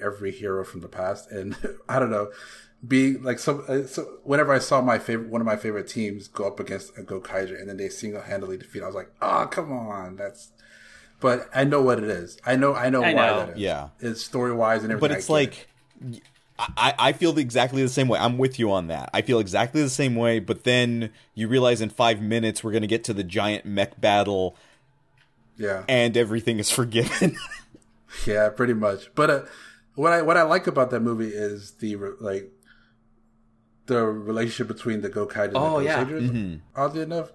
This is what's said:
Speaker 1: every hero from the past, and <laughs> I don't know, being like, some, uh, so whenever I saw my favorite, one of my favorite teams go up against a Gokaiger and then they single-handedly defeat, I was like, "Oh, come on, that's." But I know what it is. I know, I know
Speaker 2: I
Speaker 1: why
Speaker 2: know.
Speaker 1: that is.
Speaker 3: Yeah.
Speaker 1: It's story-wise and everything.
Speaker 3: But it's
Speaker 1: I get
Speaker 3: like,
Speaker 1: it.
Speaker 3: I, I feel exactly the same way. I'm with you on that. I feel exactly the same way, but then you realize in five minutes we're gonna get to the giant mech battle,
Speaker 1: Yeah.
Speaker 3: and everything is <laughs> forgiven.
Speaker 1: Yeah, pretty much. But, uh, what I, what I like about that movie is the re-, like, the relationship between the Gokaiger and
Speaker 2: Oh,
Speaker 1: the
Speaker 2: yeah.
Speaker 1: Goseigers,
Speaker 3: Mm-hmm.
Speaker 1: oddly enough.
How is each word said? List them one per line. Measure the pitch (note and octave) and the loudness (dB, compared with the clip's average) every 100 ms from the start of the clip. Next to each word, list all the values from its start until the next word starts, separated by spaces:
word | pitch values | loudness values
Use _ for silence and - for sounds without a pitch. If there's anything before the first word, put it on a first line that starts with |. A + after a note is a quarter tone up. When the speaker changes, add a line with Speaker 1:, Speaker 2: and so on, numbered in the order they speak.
Speaker 1:
every | G#2 G#2 G2 | -8 -6 -8
hero | F#2 G#2 F#2+ | -6 -4 -4
from | F#2 F2+ | -6 -12
the | E2+ | -12
past, | - F#2 G#2+ - | -6 -6 -6 -10
and | G#2 G2 - G#2 | -10 -8 -6 -8
<laughs> | - - | -8 -4
I | C3 | -2
don't | A#2+ | 0
know, | G#2 G#2 - - - - _ A#2+ | -2 -4 -10 -20 -20 -20 _ 0
being | C3 C3+ B2+ | 2 4 0
like, | B2+ B2 | -4 -2
some, | - C#3 C#3 | -2 -4 -2
uh, | C3+ C3+ | -2 -2
so | - D3 - | -8 -10 -10
whenever | C3+ C#3+ C#3+ | 0 2 4
I | C3+ | 2
saw | - C#3 | 4 4
my | B2 A2 | 4 2
favorite, | - A2+ A2+ | 0 -4 -2
one | A2+ | -2
of | A2+ | 0
my | G#2+ | -2
favorite | A2+ G#2 F#2+ | -2 -6 -6
teams | A#2 G#2+ G2+ - | -4 -4 -6 -10
go | - G2+ | -6 -4
up | - | -4
against | F#2 F#2+ - - | -8 -8 -10 -16
a | |
Gokaiger | F#2 F#2+ - F#2+ F#2+ F#2+ | -10 -10 -6 -4 -4 -8
and | G2 | -10
then | G2 | -8
they | F#2+ | -8
single-handedly | - A2 G#2+ - G2 F#2+ F#2 | -6 -8 -8 -8 -6 -6 -10
defeat, | - G2+ | -10 -10
I | F2 | -8
was | G2 | -8
like, | - _ | -12 _
"Oh, | G2 - - | 0 0 0
come | - D#3 | -4 -6
on, | B2+ A2 G2+ F#2 F#2+ | -6 -8 -10 -10 -10
that's." | G2+ - - _ - - - - - _ | -12 -12 -20 _ -20 -20 -20 -20 -20 _
But | C3 B2 - C3 | 0 0 0 0
I | |
know | C#3 C#3+ | 4 4
what | B2+ A2+ | 4 4
it | |
is. | G#2+ F2+ F2 - B2 | 0 -4 -8 -6 0
I | C3 | 4
know, | C#3 C3 | 4 2
I | B2+ | 2
know | C3 | 4
Speaker 2:
I | B2+ | 4
Speaker 1:
why | A#2+ A2+ | 4 4
Speaker 2:
know. | G#2+ | 2
Speaker 1:
that | G#2+ | -2
is. | G#2+ | -4
Speaker 3:
Yeah. | F#2+ D2 C#2+ - | -2 -2 -6 -8
Speaker 1:
It's | A#2 A2 | -8 -6
story-wise | - C3 B2 A#2 A2 A2+ | -6 -2 -2 2 2 2
and | A2 | 0
everything. | A2 D3+ | 0 0
Speaker 3:
But | - | 0
it's | - | 2
Speaker 1:
I | D#3 C3+ | 2 2
get | - - _ _ - | -2 -20 _ _ -16
Speaker 3:
like, | B2+ | -14
Speaker 1:
it. | A#2 - _ _ - | -14 -18 _ _ -6
Speaker 3:
I, | A#2 - B2+ C#3+ | -4 2 2 4
I | C3 | 2
feel | C#3 E3 D3+ | 4 2 2
exactly | B2+ A#2+ C3 C3+ | 2 2 2 2
the | B2+ | 2
same | C3+ C3 | 2 2
way. | F#2 | 4
I'm | A#2 B2 | 2 2
with | C3 B2+ | 0 2
you | A2 | 2
on | G2 E2 | 2 0
that. | D#2 B1 | -6 -2
I | G2+ | -2
feel | A2 A#2 | 2 2
exactly | G2 G2 B2 D3+ | 2 0 0 0
the | C#3 | 0
same | - C3+ A#2 | 0 0 2
way, | A#2 A2+ | 2 2
but | F#2+ G#2 B2 | 0 -2 2
then | B2 A#2+ A#2 A2 - _ | 2 2 0 -6 -10 _
you | G#2+ A2 | -6 0
realize | B2+ B2 A#2 | 4 4 4
in | G#2+ | 0
five | - A#2 G#2 | 2 2 2
minutes | G#2+ A2+ A2 G#2+ | 0 0 0 -2
we're | A2 | -2
gonna | A2 G#2+ | -2 2
get | A2+ - | 0 0
to | |
the | G2+ | -4
giant | F2+ G2+ G#2 G#2 - | -2 -2 0 -2 -4
mech | G2 G2 - | -2 -2 0
battle, | G#2+ G#2 G2+ G2 F2+ - _ _ _ _ _ _ _ _ _ - | 4 4 4 0 -2 -4 _ _ _ _ _ _ _ _ _ -6
Speaker 1:
Yeah. | G#2 F#2+ F#2+ | -4 -4 0
Speaker 3:
and | B2+ A#2+ A#2 | 2 4 2
everything | A2 A2+ A2+ A2 | 2 0 0 0
is | G#2 | 0
<laughs> | - | 0
forgiven. | A#2+ A2 - - F#3 - - - - - _ _ _ - - | 0 0 0 2 0 0 -10 -16 -18 -20 _ _ _ -4 0
Speaker 1:
Yeah, | G#2 G#2+ | 2 2
pretty | - B2 | 2 0
much. | A2 G#2 G2 - - | 2 0 -2 -4 2
But, | D#3 | 2
uh, | C#3 - - - - _ C3+ | 2 -2 -16 -20 -20 _ 0
what | D#3+ | 4
I, | E3+ | 4
what | D#3 F3 | 4 4
I | |
like | D#3 F#3 F#3 | 4 4 2
about | C#3+ B2 | 2 2
that | A#2 | 2
movie | A#2 A2+ A2 | 0 0 -4
is | G#2 G#2 G2+ G2+ - | -4 -4 -6 -12 -8
the | G#2+ G2+ | -6 -6
re-, | G2 - | -8 -8
like, | G#2+ G2 - - _ _ _ _ _ _ _ _ _ _ _ _ - | -6 -6 -8 -18 _ _ _ _ _ _ _ _ _ _ _ _ -2
the | A#2+ A2 | 0 0
relationship | G#2+ G#2 A2+ A#2 - A2 | -2 -4 -2 -2 -2 -6
between | A2 A#2+ G#2+ | -6 -4 -4
the | G2 | -4
Gokaiger | G#2 G2+ A2 G2+ | -4 -4 -2 0
and | C3 | 0
Speaker 2:
Oh, | D#3 D3+ | 0 0
Speaker 1:
the | C#3+ | 0
Speaker 2:
yeah. | D3 | 0
Speaker 1:
Goseigers, | C3 D#3 A#2+ | -2 -2 -2
Speaker 3:
Mm-hmm. | A#2 F#2+ D#2 - - | -2 -4 -8 -10 -4
Speaker 1:
oddly | C#3+ D#3+ | -2 -2
enough. | D#3 E3 D#3 | -4 -6 -6